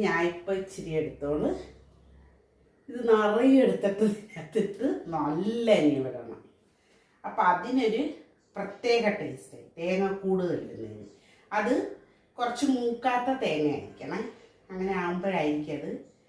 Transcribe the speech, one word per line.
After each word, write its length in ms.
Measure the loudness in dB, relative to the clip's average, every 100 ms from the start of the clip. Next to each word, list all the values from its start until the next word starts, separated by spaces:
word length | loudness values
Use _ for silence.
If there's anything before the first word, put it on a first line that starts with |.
| 0
ഞാൻ 160 | 2 0
ഇപ്പം 240 | -2 -4 -4
ഇച്ചിരി 300 | -4 -10 -4 -2
എടുത്തോളൂ. 500 | -2 -6 -4 -2 -2 -4 -8 -20 -20 -20 -20 -20 -20 _ _ _ _ _ -14
ഇത് 80 | -4 4
നിറയെ 500 | 4 6 4 6 8 6
എടുത്തിട്ട് 400 | 4 0 2 2
ഇതിനകത്തിട്ട് 760 | 2 -6 -16 -4 -2 -2 -2 -2 -2 -4
നല്ല 520 | -4 -2 0 0 0 4 6
എണ്ണ 180 | 6 4 -2
വിടണം. 360 | -6 -12 -14 -18 _ _ _ _ _ _ _ -8
അപ്പം 160 | 2 4
അതിനൊരു 500 | 4 0 2 2 2 -2 -6 -16 _ _ -10
പ്രത്യേക 480 | -10 -4 0 2 2 0
ടേസ്റ്റ്, 400 | -4 -8 -14 -20 -20 -8
തേങ്ങ 320 | -2 0 0 -2
കൂടുതൽ 340 | 0 0 0 -2 -6
ഇടുന്നതിന്. 420 | -10 -12 -14 -18 -20 _ _ _ -2
അത് 160 | 2 0 -2 -10 -20 _ _ -6
കുറച്ച് 280 | -4 0 0 0
മൂക്കാത്ത 540 | 0 -2 0 0 0 -2
തേങ്ങ 260 | -2 0 0 -2
ആയിരിക്കണേ, 440 | -6 -14 -10 -8 -8 -12 -20 _ -14
അങ്ങനെ 220 | -6 -2 -2
ആകുമ്പോഴായിരിക്കും 720 | -2 -2 -2 0 0 -2 -4 -6
അത് 120 | -8 -10 -12 _